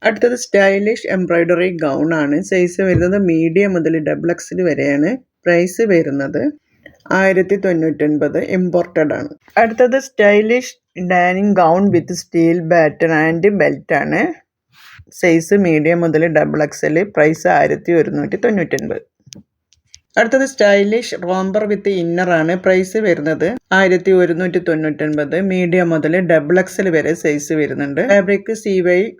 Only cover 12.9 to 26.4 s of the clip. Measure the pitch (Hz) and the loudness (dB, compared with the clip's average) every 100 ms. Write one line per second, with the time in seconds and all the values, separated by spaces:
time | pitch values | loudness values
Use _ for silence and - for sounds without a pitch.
12.9 | - 165 160 156 165 196 202 147 139 - | 0 0 2 0 2 0 2 0 -2 -4
13.9 | 151 147 160 320 320 _ _ _ _ - | -2 -2 -2 -2 -6 _ _ _ _ -20
14.9 | - - - 180 165 160 202 180 156 156 | -20 -20 -2 2 2 2 2 2 2 2
15.9 | 170 170 151 170 156 151 151 151 - 151 | 2 2 0 2 2 0 0 -4 -4 -2
16.9 | 156 208 - 151 156 180 160 151 147 - | 0 0 2 2 2 2 2 2 -2 0
17.9 | 170 147 147 143 202 233 208 165 139 147 | 0 0 -4 -4 -2 -2 -2 -2 -4 -6
18.9 | - - _ _ - _ _ _ _ _ | -10 -12 _ _ -20 _ _ _ _ _
19.9 | _ _ - 226 262 269 - 208 202 202 | _ _ -2 0 0 -2 0 2 4 2
20.9 | 226 233 - 175 185 190 202 208 202 202 | -2 -4 -8 -4 -4 -2 -2 -2 -4 -2
21.9 | 190 170 170 180 165 160 185 185 185 185 | -2 -2 -2 0 0 0 0 2 0 0
22.9 | 220 214 160 147 170 170 247 - 190 190 | -2 0 0 -2 -2 -4 -4 0 2 4
23.9 | 180 185 185 175 165 180 175 175 156 156 | 2 2 2 2 0 -2 -2 -2 -2 -2
24.9 | 147 156 151 143 160 196 185 180 180 170 | -4 -4 -4 -2 -2 -2 -2 0 0 0
25.9 | 160 151 180 175 165 | 0 0 0 2 2